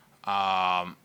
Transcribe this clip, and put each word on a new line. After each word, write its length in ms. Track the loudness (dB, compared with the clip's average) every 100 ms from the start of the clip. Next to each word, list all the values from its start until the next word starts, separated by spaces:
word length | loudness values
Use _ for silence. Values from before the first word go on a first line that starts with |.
| -20 -14 -4
um, 720 | 0 2 2 2 0 -2 -10